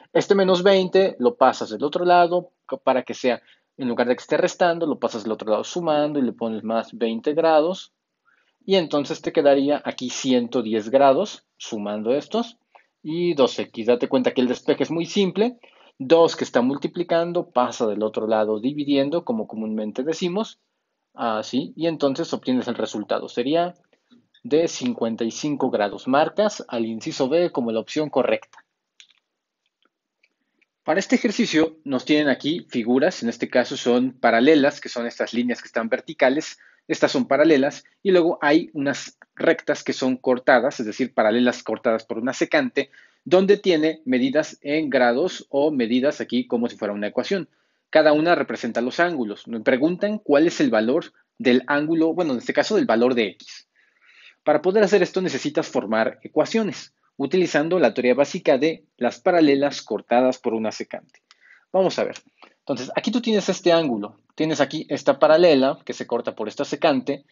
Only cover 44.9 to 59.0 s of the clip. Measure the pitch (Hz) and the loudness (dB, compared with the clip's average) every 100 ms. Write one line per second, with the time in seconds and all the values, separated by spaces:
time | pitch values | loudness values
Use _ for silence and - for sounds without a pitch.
44.9 | 127 123 120 180 - - 139 147 147 113 | 2 2 2 -2 -6 -6 -2 0 0 0
45.9 | 127 135 147 120 120 123 120 117 - 104 | 0 0 -2 -4 -4 -2 -2 -4 -4 -6
46.9 | 101 104 123 120 196 160 _ _ _ _ | -4 -6 -4 -4 -4 -6 _ _ _ _
47.9 | 156 151 151 160 165 139 113 120 110 123 | 4 6 4 4 2 0 -6 -4 -2 -2
48.9 | - 175 160 110 101 - 117 110 127 151 | 0 -2 -2 -6 -8 -10 -4 0 2 2
49.9 | 180 202 214 - 143 165 - 147 110 110 | 0 -4 -4 2 4 4 2 2 2 2
50.9 | 147 - _ _ - 123 123 - 143 151 | 0 -4 _ _ -2 2 2 2 -2 0
51.9 | 160 165 160 170 123 - 143 135 214 120 | 0 0 0 -2 -4 -2 -2 0 0 2
52.9 | 113 123 120 104 - - - - _ _ | 2 2 2 -2 -4 -18 -20 -20 _ _
53.9 | _ _ _ - _ - 151 180 202 196 | _ _ _ -20 _ 0 0 2 2 4
54.9 | 202 175 - 185 135 147 147 151 - 101 | 4 2 -2 -4 -4 -4 -4 -4 -4 -2
55.9 | 110 110 - - - 151 226 208 - - | 0 0 -4 -4 -2 0 0 -2 -6 -14
56.9 | _ _ - 135 185 170 151 160 180 127 | _ _ -8 -2 0 2 0 0 2 2
57.9 | 107 123 123 139 185 - 135 151 156 _ | 2 2 2 0 0 0 2 0 -2 _
58.9 | - | -6